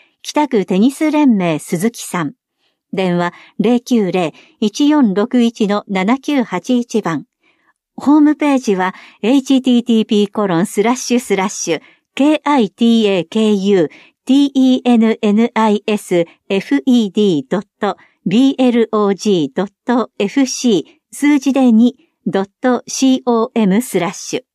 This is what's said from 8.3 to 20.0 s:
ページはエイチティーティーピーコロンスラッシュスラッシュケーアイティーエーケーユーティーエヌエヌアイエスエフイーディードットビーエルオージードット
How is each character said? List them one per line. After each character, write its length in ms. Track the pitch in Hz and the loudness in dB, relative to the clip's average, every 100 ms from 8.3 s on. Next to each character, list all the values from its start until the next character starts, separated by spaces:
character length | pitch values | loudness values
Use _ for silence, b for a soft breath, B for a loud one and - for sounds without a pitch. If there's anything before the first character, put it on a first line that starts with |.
| 294 | 2
ペ 180 | 294 | 0
ー 40 | 269 | 0
ジ 160 | 240 | 0
は 200 | 190 185 B B B | -2 -2 B B B
エ 160 | 208 277 | 0 0
イ 60 | |
チ 180 | 269 262 | 2 0
テ 120 | 262 | 2
ィ 60 | 240 | 0
ー 40 | |
テ 80 | 240 | 2
ィ 80 | 220 | 0
ー 60 | 214 | 2
ピ 180 | 208 | 0
ー 60 | 202 | 0
コ 160 | - 202 | -2 -2
ロ 120 | 165 | 0
ン 80 | 202 | -2
ス 160 | - | 0
ラ 100 | 214 | -2
ッ 40 | 254 | -2
シ 200 | - 247 | -2 -2
ュ 20 | |
ス 180 | - 190 | -2 -4
ラ 100 | 190 | -4
ッ 20 | |
シ 240 | - 170 | -6 -6
ュ 60 | 151 b b _ | -6 b b _
ケ 220 | - 285 302 | -2 0 0
ー 40 | |
ア 160 | 285 285 | 0 0
イ 120 | 196 | 0
テ 140 | - 233 | 0 2
ィ 160 | 226 | 2
ー 160 | 202 190 | 2 0
エ 20 | |
ー 80 | 165 | -2
ケ 220 | 220 214 | -2 0
ー 40 | |
ユ 300 | 202 196 190 | 0 2 2
ー 40 | 156 B B B | 0 B B B
テ 80 | - | 0
ィ 440 | 277 277 269 262 254 | 2 2 2 2 2
ー 40 | |
エ 140 | 247 233 | 2 2
ヌ 200 | 220 214 | 2 0
エ 120 | 214 | 0
ヌ 180 | 208 233 | 0 0
ア 140 | 220 220 | 0 0
イ 140 | 202 - | 0 -2
エ 120 | 208 | -6
ス 260 | - 175 170 b - | -2 -2 -2 b -6
エ 120 | 196 | -6
フ 220 | - 285 269 | -2 -2 2
イ 220 | 247 208 | 0 0
ー 40 | |
デ 80 | 208 | 0
ィ 180 | 208 151 | 0 0
ー 20 | 131 | -2
ド 100 | 185 | -6
ッ 80 | - - | -6 -6
ト 200 | 202 - b b | -6 -6 b b
ビ 300 | - 220 269 269 | -2 2 2 2
ー 40 | |
エ 100 | 254 | 0
ル 160 | 233 220 | 2 0
オ 180 | 214 202 | 0 -2
ー 40 | |
ジ 360 | 196 214 180 139 | -2 0 0 -2
ー 20 | |
ド 100 | - | -4
ッ 60 | 196 _ | -8 _
ト 260 | - 240 | -4 -2